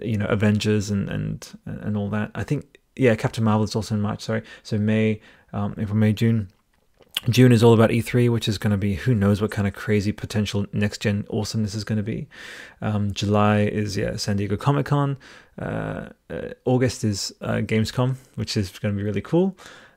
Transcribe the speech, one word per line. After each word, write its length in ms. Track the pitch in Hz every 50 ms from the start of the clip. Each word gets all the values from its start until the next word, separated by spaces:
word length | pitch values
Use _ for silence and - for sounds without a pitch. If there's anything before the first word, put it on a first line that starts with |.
| -
you 160 | - 110 101
know, 80 | 104
Avengers 640 | - - 101 110 104 104 104 104 107 107 107 101 104
and, 180 | 101 98 101 -
and, 500 | 98 101 104 104 107 110 - - - - -
and 320 | - - - - - 107
all 140 | 104 101 101
that. 200 | 104 107 107 - -
I 100 | - 101
think, 340 | - 147 135 - _ _ _ _ _ -
yeah, 180 | - 135 117 110
Captain 280 | 110 - 131 - 113 113
Marvel 220 | 110 107 107 110
is 100 | 101 -
also 200 | 113 101 - 110
in 80 | 104 104
March, 180 | 104 110 -
sorry. 220 | - - 110 113 110 - - - -
So 140 | - 113
May, 460 | 104 104 110 110 110 110 110 107 107 - - - _ _ _ -
um, 200 | 104 104 104 - -
April, 180 | 107 98 107
May, 160 | 110 107 107 107
June. 380 | - 120 113 113 110 104 90 _ _ _ _ _ _ _ _ _ _ _ _ - - - -
June 240 | 104 123 127 127 120
is 100 | 107 120
all 100 | 117 113
about 180 | 107 113 107
E 100 | 117 117
three, 280 | 110 - - 123 120 120
which 200 | 117 113 - 113
is 100 | 104 -
gonna 180 | - 107 104
be, 180 | 98 101 101 98
who 200 | 82 - 127 127
knows 260 | 104 98 101 101 92
what 100 | 110 104
kind 180 | - - 101 101
of 60 | 98
crazy 360 | - - - 107 104 95 104 98
potential 540 | - - - - 107 104 - - 101 101 - -
next-gen 520 | 107 107 104 - - - 113 101 101 - -
awesome 340 | - 110 104 - - 113 107
this 120 | 101 101
is 100 | 110 101
gonna 180 | - 113 107 98
be. 240 | 113 117 - 147 - - - - - - - - - - -
Um, 320 | 113 110 107 104 104 101 95
July 480 | - 104 101 104 104 104 104 107 104
is, 360 | 104 - - 107 107 104 101
yeah, 200 | 104 113 117 104
San 200 | 104 - - 101
Diego 200 | 101 101 95 104
Comic-Con. 600 | 98 - 143 143 143 135 - 143 143 143 139 139 - - - - - - _ _
Uh, 520 | - - 98 104 110 107 107 104 - - - - _ _ -
uh, 180 | 82 - - - - - -
August 400 | 123 127 123 127 120 - - -
is, 280 | 107 101 95 - - - -
uh, 160 | - - 113
Gamescom, 600 | 110 110 - 110 110 110 - - - 127 131 131 131 - _ _
which 220 | - 110 - -
is 140 | 113 98 92 - -
gonna 160 | - 104 101
be 100 | 98 101
really 160 | 107 101 101
cool. 360 | - - - 170 185 196 185 - - - - - - - _